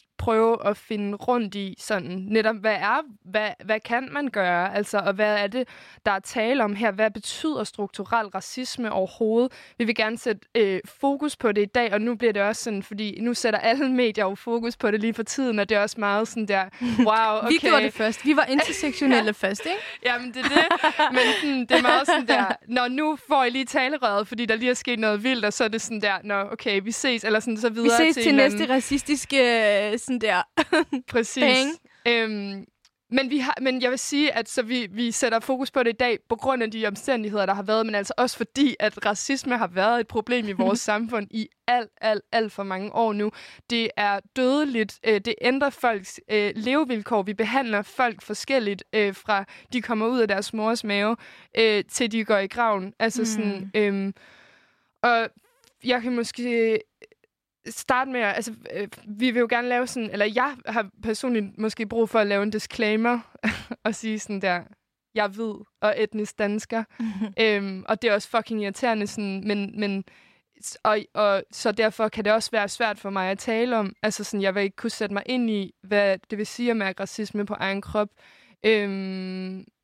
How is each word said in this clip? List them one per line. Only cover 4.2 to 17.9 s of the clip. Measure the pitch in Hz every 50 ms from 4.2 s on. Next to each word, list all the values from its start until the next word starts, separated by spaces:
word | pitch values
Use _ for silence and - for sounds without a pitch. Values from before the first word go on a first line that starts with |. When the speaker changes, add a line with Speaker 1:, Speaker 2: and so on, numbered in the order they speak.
| 294 254
Speaker 1:
gøre? | - 208 185 180 175 175 180 196 196
Altså, | 202 208 - - 202
og | 196 202
hvad | 196 196 214 208 208
er | 208 202
det, | 202 214 262 247 - - - - - - - -
der | 220
er | 196 190
tale | - - - 254 214 233 269 277 220
om | 202 208
her? | 202 233 220
Hvad | 190 196 220 220
betyder | 208 214 - - - - - 320 294 - 214
strukturel | - - - 202 196 - - 196 - 240 233 214
racisme | 196 - 190 - - - 254 254 - - - 233 214
overhovedet? | - 190 190 190 - - 226 220 220 233 247 262 - - - - - -
Vi | 233
vil | 220 226
gerne | - 220 214 233 220
sætte, | - 247 214 196 - - -
øh, | 233 214 196 190 180 -
fokus | - - - - 277 277 277 302 294 -
på | - - 226
det | 202 208
i | 202 202 -
dag, | 247 240 220
og | 196 208
nu | 214 240 240
bliver | 202 247 226
det | 202 202
også | 202 208 220 -
sådan, | - 233 208 196
fordi | 196 - 214 202 214 208 - -
nu | 220 240 240
sætter | - - 226 208 202
alle | - 226 233 269 269 262
medier | 262 247 247 226 208 220 202
jo | 190 202
fokus | - - 240 233 233 226 240 233
på | - - 208
det | 208 214
lige | 208 226 220
for | -
tiden, | 220 - - - 269 247 220 208
og | 202 202
det | 220
er | 202
også | 208 214 - 226
meget | 208 202 202 208 226 -
sådan | - 233 214 196
der, | 196 190 185 190 - -
Speaker 2:
<laughs> | 247 247 226 214 240 214
Speaker 1:
"Wow, | 214 220 226 220 214 220
okay." | 220 233
Speaker 2:
Vi | - - - 240
gjorde | - 277 220
det | 214